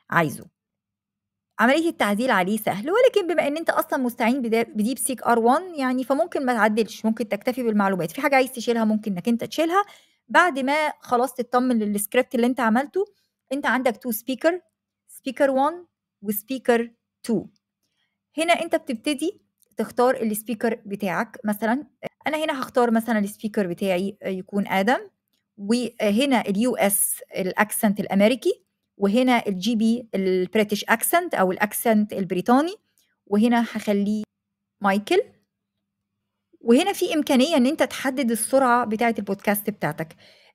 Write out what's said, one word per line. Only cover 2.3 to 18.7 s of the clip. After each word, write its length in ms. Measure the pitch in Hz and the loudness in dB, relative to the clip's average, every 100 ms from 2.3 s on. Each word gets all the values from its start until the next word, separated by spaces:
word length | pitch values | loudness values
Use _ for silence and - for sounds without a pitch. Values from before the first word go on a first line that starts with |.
عليه 260 | 202 180 214 | 2 2 0
سهل، 340 | - 185 254 | -2 -4 0
ولكن 360 | 427 523 403 339 | 4 4 4 0
بما 200 | 320 277 | 0 0
إن 100 | 311 | -2
أنت 120 | 330 | -2
أصلًا 300 | - 311 302 | -2 0 0
مستعين 420 | 247 233 226 277 | -2 0 0 0
بدا-، 280 | 233 226 233 233 | 0 0 0 -2
بديب 220 | 208 262 | -2 -2
سيك 260 | - 247 | -6 -4
آر 160 | - 233 | 0 2
وان، 360 | 233 285 370 311 | 4 2 0 -4
يعني، 280 | 262 254 | -2 -2
فممكن 420 | 262 277 349 349 254 | 0 0 0 -2 -2
ما 80 | |
تعدلش، 520 | 233 214 214 214 - 220 | 2 2 2 -2 -2 -2
ممكن 220 | 226 220 | -2 -4
تكتفي 340 | 202 - 254 | -4 -4 -4
بالمعلومات. 480 | 233 208 196 185 160 | 0 0 0 0 -4
في 100 | - | -4
حاجة 140 | 294 269 | 2 2
عايز 160 | 247 | 2
تشيلها 320 | 240 233 233 220 | -2 -2 0 0
ممكن 260 | 214 214 | 0 -2
إنك 160 | 180 233 | -4 -2
أنت 160 | 233 | -2
تشيلها. 400 | - - 320 370 403 - _ _ - | -2 -2 0 0 -2 -8 _ _ 0
بعد 320 | 262 359 269 | 4 4 2
ما 340 | 262 302 302 - | 0 0 0 -4
خلاص 340 | - 247 262 | -2 0 0
تطمن 460 | - 233 247 254 240 | -4 -2 0 2 0
للسكريبت 560 | 208 202 202 247 254 240 | 0 -2 -2 0 0 0
اللي 120 | 240 | 0
أنت 120 | 262 | 2
عملته، 460 | 226 226 285 370 415 _ _ _ - | 2 2 0 -4 -4 _ _ _ -10
أنت 120 | 269 285 | -6 -2
عندك 320 | 240 254 208 | 0 0 -2
تو 140 | 254 | -6
سبيكر، 500 | 220 - 254 320 349 _ _ _ _ _ - | -6 -6 0 0 0 _ _ _ _ _ -14
سبيكر 300 | 269 240 277 | -8 0 0
وان 340 | 262 285 349 349 _ _ _ | 2 0 -2 -14 _ _ _
وسبيكر 680 | 202 208 - 262 - 233 233 _ _ _ | -12 -12 -8 -6 0 0 0 _ _ _
تو. 220 | - 202 - _ _ _ _ _ _ _ _ - | -4 -4 -4 _ _ _ _ _ _ _ _ -4
هنا 160 | 339 | 0
أنت 220 | 330 330 | 0 0